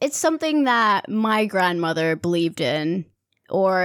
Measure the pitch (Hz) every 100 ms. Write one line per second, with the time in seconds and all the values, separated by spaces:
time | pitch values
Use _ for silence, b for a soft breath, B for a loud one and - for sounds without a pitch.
0 | 269 - 330 320 320 302 269 233 220 196
1 | - 214 220 220 220 190 180 175 165 160
2 | 160 160 175 175 165 165 139 147 156 180
3 | 165 _ _ _ _ - 190 185